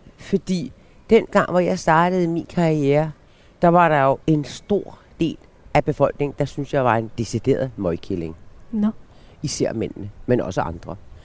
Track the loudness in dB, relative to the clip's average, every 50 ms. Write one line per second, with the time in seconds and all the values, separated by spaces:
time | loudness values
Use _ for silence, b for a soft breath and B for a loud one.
0 | -20 -20 -20 _ -6 -2 -2 -2 0 -2 -4 -4 -4 -8 -12 b b b b b
1 | b 4 4 4 4 4 0 0 0 2 2 0 2 2 -2 -2 2 4 4 4
2 | 4 4 2 0 0 0 0 -4 -6 -4 -2 0 2 2 2 2 2 2 2 2
3 | 0 -2 -6 _ b b b b b b b b 2 4 6 6 6 6 4 4
4 | 4 2 2 0 0 0 0 0 0 -6 -12 -16 -6 _ -2 -2 -2 -6 -18 -20
5 | -20 -20 -6 -4 -4 -4 -4 -8 -16 -20 _ _ -20 0 0 0 0 0 0 0
6 | 0 0 0 -2 -4 -6 -2 -4 -4 -4 -4 -8 -8 -4 -2 0 2 2 2 2
7 | 0 -4 -6 -6 -6 -4 -4 -4 0 0 0 0 -2 -6 -6 -4 -4 -4 -4 -4
8 | -6 -8 -8 -6 -6 -8 -12 -14 -20 -20 -20 -20 -16 -8 -4 -2 -2 -2 -4 -6
9 | -18 b b b b b b b -8 -8 -4 -2 -2 -2 -2 -4 -6 -6 -8 -10
10 | -12 -14 -14 -12 -2 0 0 0 0 -2 -4 -4 -4 -4 -6 -10 -10 -12 -14 -14
11 | -14 -20 b b